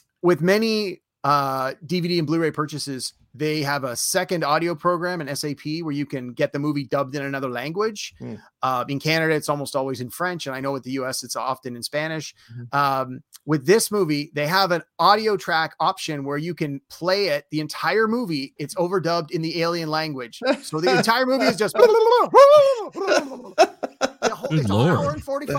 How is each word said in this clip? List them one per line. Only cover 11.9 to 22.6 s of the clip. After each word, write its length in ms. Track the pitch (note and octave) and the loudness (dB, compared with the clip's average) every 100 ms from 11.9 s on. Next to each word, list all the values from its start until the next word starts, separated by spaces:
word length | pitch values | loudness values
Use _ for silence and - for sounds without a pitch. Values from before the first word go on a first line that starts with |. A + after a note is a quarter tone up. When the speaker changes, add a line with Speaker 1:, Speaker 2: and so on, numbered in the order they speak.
| D3 D#3+ D#3 D3 - - | -6 -4 -6 -10 -16 -20
Speaker 2:
Mm-hmm. 260 | A#2+ A#2+ C#3+ | -16 -4 0
Speaker 1:
Um, 440 | C#3+ C3+ C3 B2+ _ - | 0 0 -4 -8 _ -14
with 220 | - D3+ B2+ | -2 -2 4
this 240 | A3 - | 4 4
movie, 400 | G#3 E3+ D3 D3 | -2 0 -2 -4
they 120 | D3 D3 | -4 0
have 260 | F#3+ F#3+ | 2 2
an 100 | F3 - - | 0 -4 2
audio 380 | E3+ G#3+ G#3+ G3 | 4 4 4 -2
track 400 | - E3 D#3 - | 0 0 -2 0
option 460 | E3 - - D3 | -2 -2 -6 -6
where 140 | C#3 C#3+ | -4 -4
you 160 | E3 | -6
can 260 | E3 D3+ C#3 _ | -4 -6 -6 _
play 380 | - E3+ G3 F#3+ | -6 -2 0 0
it, 160 | D3 - | -2 -2
the 100 | D3+ | -6
entire 480 | D3+ - D#3+ G3+ A3 | -4 -4 0 2 2
movie. 460 | A#3 G#3+ D3+ C3+ - | 0 -2 -4 -4 -8
It's 180 | C#3+ | -8
overdubbed 560 | - F3 F#3+ E3 E3+ D#3 | -2 0 0 0 -2 -2
in 120 | E3+ | -4
the 180 | D#3+ E3 | -4 -2
alien 280 | E3 F3 D#3+ | -2 -2 -2
language, 500 | D#3 D#3+ C3+ A#2 - B3 C4+ | -2 -2 -6 -10 -6 -2 -2
so 180 | - D#3 | -2 -2
the 160 | B3 B3+ | 2 2
entire 300 | A#3 A#3 B3+ | 2 2 2
movie 180 | C4 | 2
is 120 | C4 G3 | 0 0
just 180 | G#3 | 0
<laughs> 40 | - | 6
the 80 | A4+ A4 A4 A#4+ G#4 A4 C#5 D5 | 6 8 6 4 6 10 10 10